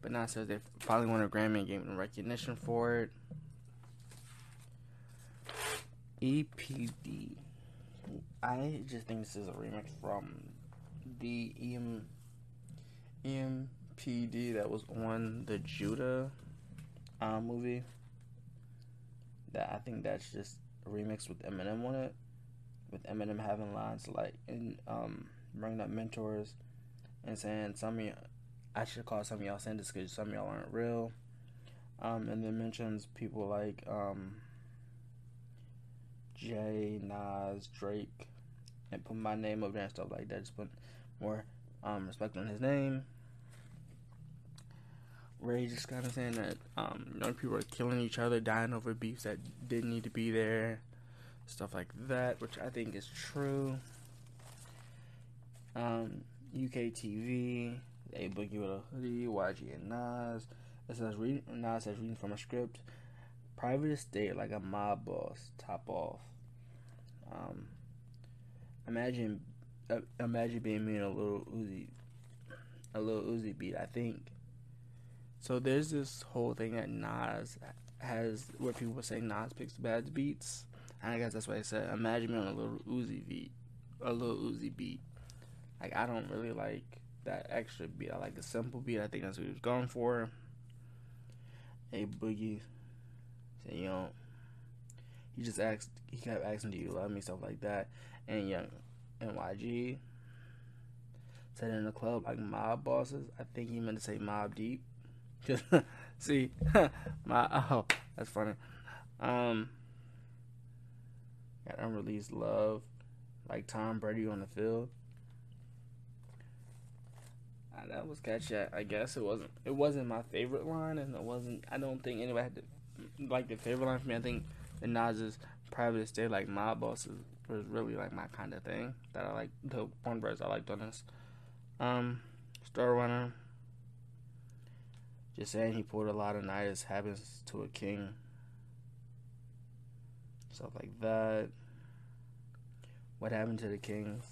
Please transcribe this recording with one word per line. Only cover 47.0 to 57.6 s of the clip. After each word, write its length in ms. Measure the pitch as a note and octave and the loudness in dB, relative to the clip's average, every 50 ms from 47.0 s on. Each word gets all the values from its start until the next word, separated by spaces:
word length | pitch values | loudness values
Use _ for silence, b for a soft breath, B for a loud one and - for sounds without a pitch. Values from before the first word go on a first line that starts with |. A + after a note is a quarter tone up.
| - - - - | -4 -6 -4 0
young 140 | - A2+ B2 | 2 2 2
people 220 | - - B2+ A2 | 2 2 2 2
are 60 | G#2 G#2+ | 2 2
killing 380 | - - - B2 B2 B2 B2 | 0 0 2 4 4 6 6
each 180 | A#2+ A2+ - - | 4 4 4 4
other, 220 | A#2 A#2+ A#2+ A#2 | 6 6 6 6
dying 320 | A2+ A2+ A2 A2+ A2+ A2+ B2 | 6 6 6 6 6 4 2
over 220 | A2+ A2+ B2 A2+ | 0 2 0 0
beefs 300 | A#2 A#2 A2+ A#2+ B2 - | 2 0 -2 -2 0 -2
that 140 | G#2+ G#2 - A#2 B2 - - - B2 | -2 -2 -2 -4 -8 -10 -8 -2 2
didn't 220 | A#2+ A#2+ A#2 A#2+ | 2 2 4 4
need 140 | A#2 A#2 A2 | 2 2 0
to 60 | A#2 | 0
be 200 | - A#2+ A2+ A2+ | 0 2 4 6
there, 500 | A2 A2 A2 G#2+ A2+ A2+ A2 A2+ A2+ A2+ - - B B B B B B B B B B B | 6 6 6 8 6 6 4 4 2 -2 -6 -12 B B B B B B B B B B B
stuff 280 | - - - - G2 - | -12 -6 -4 -4 -2 -2
like 180 | F#2 F2+ - - - A#2 C3 | -2 -4 -4 -6 -8 0 2
that, 320 | C3+ B2+ B2+ B2 A#2 - | 4 6 6 4 4 2
which 160 | A#2 A#2 - | 0 -6 -4
I 140 | - - B2+ | -4 -4 -2
think 240 | B2+ A#2+ A#2 G#2+ - | 0 0 -2 0 -2
is 120 | G2 - | -4 -6
true. 720 | - D3 - - - - C#3+ C#3+ C#3 C#3 C#3 C#3 C3+ C3 C3 - - - - - - - - - - - - - - B B B B B B B B B B B B B B B B B - - - - - - - - | -6 -8 -6 -6 -4 0 2 2 4 4 4 4 2 0 -2 -4 -8 -14 -14 -14 -14 -14 -14 -16 -16 -16 -16 -14 -14 B B B B B B B B B B B B B B B B B -16 -16 -16 -16 -16 -16 -8 -2
Um, 500 | A#2 A#2+ A#2+ A#2 A#2 A#2 A2 G2 G2+ - - - - - - - | 0 2 4 4 2 2 0 -2 -6 -8 -10 -14 -14 -14 -6 -2
U 160 | B2+ C3 B2+ | 0 0 0
K 180 | B2 B2+ A#2 A#2 | 2 2 0 0
T 320 | A#2 - - G#2+ G#2 G#2+ | 0 -2 -4 -2 -2 0
V, 600 | A2+ A#2+ B2+ B2 B2 B2 B2 A#2+ | 0 2 2 4 4 2 2 2